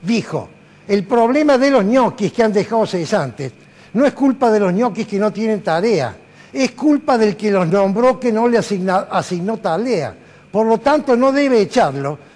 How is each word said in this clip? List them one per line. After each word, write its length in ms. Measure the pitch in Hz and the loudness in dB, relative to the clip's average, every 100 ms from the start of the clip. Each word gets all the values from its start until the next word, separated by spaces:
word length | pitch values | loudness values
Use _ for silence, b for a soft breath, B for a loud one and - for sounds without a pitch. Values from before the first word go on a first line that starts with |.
dijo, 460 | 165 226 - 151 92 - b b - | -4 -4 -2 -8 -10 -18 b b -4
"El 180 | 202 | -2
problema 520 | 180 240 226 277 302 269 | 0 2 2 2 2 2
de 140 | 277 | 4
los 140 | 269 | 2
ñoquis 480 | 196 262 226 - 202 | 2 2 2 0 -6
que 100 | - | 0
han 100 | 220 | 0
dejado 340 | 208 185 226 214 | 0 -2 -2 -2
cesantes 640 | 180 160 208 135 110 135 - B B B | -4 -2 -2 -4 -8 -12 -12 B B B
no 100 | 208 | 0
es 80 | 277 | 0
culpa 380 | - 269 262 240 | 2 0 2 2
de 100 | 214 | 2
los 120 | 196 | 2
ñoquis 340 | 180 247 196 214 | 0 -2 -2 -6
que 100 | 196 | -2
no 140 | 214 | -2
tienen 300 | 202 220 208 | -2 -4 -2
tarea, 520 | 190 165 220 190 123 87 - B B | -2 -2 0 0 -2 -8 -20 B B
es 200 | 269 262 | -4 -4
culpa 440 | - 302 294 - 247 | 0 0 0 2 2
del 180 | 214 | 2
que 160 | 196 214 | 0 0
los 160 | 196 175 | 0 2
nombró 540 | 196 196 196 247 254 | 2 2 2 2 2
que 100 | 247 | 0
no 160 | 214 240 | 0 2
le 120 | 233 | 0
asigna-, 500 | - 202 190 185 - | 0 -4 -2 -2 -2
asignó 460 | 120 120 180 185 220 | -4 -4 -6 -6 -4
tarea. 580 | 185 165 247 202 127 90 B B B | -4 -2 -2 -2 -4 -10 B B B
Por 140 | 202 226 | -2 0
lo 120 | 226 | 2
tanto, 380 | 277 302 - 240 | 2 0 2 2
no 160 | 262 | 2
debe 300 | 277 277 240 | 2 2 2
echarlo, 560 | 190 247 170 139 139 147 B | 2 2 0 0 -6 -8 B